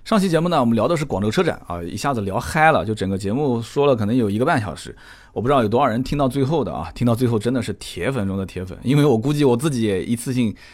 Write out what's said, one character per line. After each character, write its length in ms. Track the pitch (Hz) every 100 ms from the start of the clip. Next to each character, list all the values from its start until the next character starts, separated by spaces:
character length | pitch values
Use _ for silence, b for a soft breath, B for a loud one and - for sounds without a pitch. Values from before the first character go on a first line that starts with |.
上 160 | - 220
期 100 | 190
节 100 | 160
目 80 | 170
呢， 120 | 160
我 60 | 117
们 100 | 113
聊 120 | 117
的 80 | 165
是 80 |
广 160 | 151 95
州 120 | 104
车 120 | 139
展 160 | 165 - -
啊， 160 | 87
一 160 | 85 107
下 160 | 143
子 80 | 120
聊 180 | 98 104
嗨 320 | - 156 160
了， 140 | 127 92
就 80 |
整 160 | 107 95
个 80 | 95
节 160 | 95
目 260 | 123 147 117
说 280 | 117 143 143
了 80 | 120
可 100 | 104
能 100 | 127
有 140 | 107
一 80 | 104
个 80 | 135
半 160 | 151
小 140 | 101 71
时， 200 | - - B B B
我 80 | -
不 60 | 117
知 40 |
道 120 | 143
有 40 | 107
多 140 | 120
少 60 | 139
人 140 | 113
听 120 | 131 147
到 120 | 135
最 160 | 135
后 200 | 131 160
的 80 | 98
啊， 200 | 64 85
听 140 | - 120
到 80 | 117
最 120 | 127
后 120 | 113
真 120 | 120
的 80 | 127
是 140 | 104
铁 380 | 98 - 87 95
粉 160 | 135 98
中 100 | 98
的 80 | 92
铁 180 | 90
粉， 140 | 92 -
因 120 | - 147
为 80 |
我 140 | 147 113
估 160 | 131
计 100 | 147
我 140 | 139 120
自 100 | 156
己 140 | 127
也 220 | 110 95
一 120 | - 117
次 160 | 139
性 240 | 127 113 - B